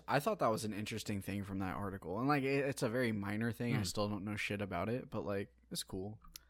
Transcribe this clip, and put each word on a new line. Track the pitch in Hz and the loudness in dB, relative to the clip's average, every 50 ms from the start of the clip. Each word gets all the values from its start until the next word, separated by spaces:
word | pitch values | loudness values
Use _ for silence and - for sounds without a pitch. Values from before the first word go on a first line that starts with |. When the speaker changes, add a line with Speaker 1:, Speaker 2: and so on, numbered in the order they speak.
| - | 0
Speaker 1:
I | - 120 143 | 2 2 4
thought | - 220 208 170 | 4 2 2 4
that | 147 120 | 4 4
was | 110 110 113 | 4 4 0
an | 107 98 | -2 -2
interesting | 101 107 - 117 104 - - 104 98 | -2 -2 -2 -4 -4 -2 -2 -2 -2
thing | - 104 98 101 98 | -2 -2 -2 -2 -2
from | 101 95 98 | -2 -2 -2
that | 98 92 64 | 0 -2 -2
article. | 78 101 95 95 95 - 80 92 110 | -2 -2 -4 -4 -4 -4 -2 -2 0
And, | 131 | 2
like, | 143 147 143 131 | 2 2 4 2
it, | 135 139 139 135 | 2 2 2 2
it's | 139 135 - 147 | 0 0 0 0
a | 113 | 0
very | 110 131 123 113 | 2 2 2 2
minor | 110 101 98 98 104 107 113 117 | 2 0 0 -2 0 0 0 0
thing. | 107 - 120 120 117 | 0 0 0 2 2
I | 107 | 2
Speaker 2:
Mm. | 98 | 2
Speaker 1:
still | 87 - 107 104 104 | 0 0 0 0 0
don't | 107 92 95 | 0 -2 -2
know | 107 104 | -2 -2
shit | 107 - - 104 101 | -2 -2 -2 0 -2
about | 101 92 92 85 95 113 | -2 0 0 0 0 0
it, | 120 131 - - | 0 -2 -2 -4
but, | - 107 71 | -4 -2 0
like, | 98 101 98 101 - - - - - | 0 0 0 -2 -4 -8 -18 -16 -8
it's | - - - | -6 -6 -6
cool. | - - 185 185 - 110 - - - - - - | -4 -4 -4 -4 -6 -8 -10 -14 -16 -16 -16 -18